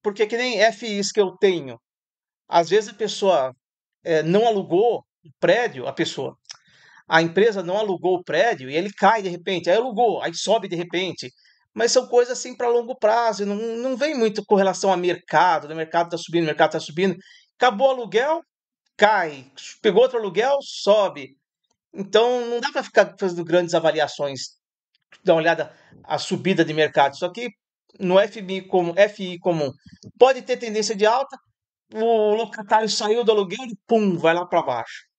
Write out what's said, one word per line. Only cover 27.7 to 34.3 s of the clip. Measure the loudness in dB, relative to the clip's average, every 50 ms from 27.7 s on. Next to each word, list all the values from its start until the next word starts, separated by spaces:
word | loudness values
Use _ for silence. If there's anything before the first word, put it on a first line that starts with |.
| _ _ _ _ _ -6
no | -2 4 4
F | 4 4 2 -4 -12
M | -10 -8 -8
I | -8 -6
comum, | -2 0 0 0 0 2
F | 2 2 2 2 -8 -10
I | -10 -10 -4
comum | -2 -2 -2 0 -2 -4 -6 _ _ -20 -20 _ -20 -20 _
pode | _ 4 4 4 0
ter | -4 -6 -6
tendência | -6 -6 -6 -4 -4 -4 -4 -2
de | 0 2
alta, | 2 2 2 -2 -6 -12 -20 _ _ _ _ _ _ _ _ _ _ -6
o | -4 0 0 2 2 2 2 0
locatário | 0 -2 -6 -8 -14 -4 0 0 0 2 0
saiu | -4 -4 0 0 0 2 2
do | 2
aluguel | 2 0 0 -4 -8 -12 -10
e | -14 -14 _ _
pum, | 0 0 2 2 0 0
vai | 2 2 0